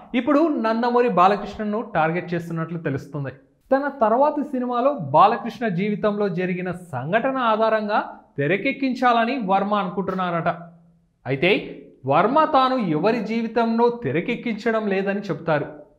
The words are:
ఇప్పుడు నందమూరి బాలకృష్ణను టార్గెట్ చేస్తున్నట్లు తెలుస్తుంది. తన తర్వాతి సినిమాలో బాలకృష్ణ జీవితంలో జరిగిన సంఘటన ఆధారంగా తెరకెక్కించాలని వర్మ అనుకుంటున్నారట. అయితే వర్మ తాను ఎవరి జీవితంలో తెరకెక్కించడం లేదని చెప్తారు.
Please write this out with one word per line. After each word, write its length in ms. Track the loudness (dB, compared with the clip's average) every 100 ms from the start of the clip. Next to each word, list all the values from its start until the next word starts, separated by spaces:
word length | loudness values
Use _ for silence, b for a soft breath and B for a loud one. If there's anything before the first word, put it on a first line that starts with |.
| B -2
ఇప్పుడు 320 | 2 2 2
నందమూరి 640 | 2 0 0 2 2 4
బాలకృష్ణను 720 | 4 4 4 -2 -8 -4 -4
టార్గెట్ 520 | -4 -2 0 -2 -4
చేస్తున్నట్లు 440 | -6 -4 -6 -6 -6
తెలుస్తుంది. 520 | -4 -6 -6 -10 -10 -12 _ _ _ 0
తన 160 | 0 0
తర్వాతి 420 | 2 4 2 2
సినిమాలో 500 | -4 -4 -4 0 0
బాలకృష్ణ 720 | -2 2 6 6 4 -4 -4 -4
జీవితంలో 640 | -2 -2 0 0 0 -2
జరిగిన 420 | -2 -2 -4 -6
సంఘటన 640 | -8 -8 -8 -2 0 0 0
ఆధారంగా 840 | 0 2 2 0 0 -2 -4 -10 -12 -4
తెరకెక్కించాలని 1040 | -2 0 -2 -2 -4 0 2 4 2 -2 0
వర్మ 280 | 0 0
అనుకుంటున్నారట. 760 | -2 -2 -4 -4 -4 -2 -2 -2 -4 -10 -20 _ _ _ _ -6
అయితే 540 | 0 2 2 -2 -14 -20 -10 0
వర్మ 380 | 2 4 4
తాను 320 | 4 4 2 2
ఎవరి 440 | 0 0 2 0
జీవితంలో 720 | -2 -4 -2 0 0 2 2
తెరకెక్కించడం 960 | 2 -2 -2 -2 -4 -4 -4 0 0 0
లేదని 320 | 0 0 -2
చెప్తారు. 460 | -4 -6 -2 -2 -2 -10 -20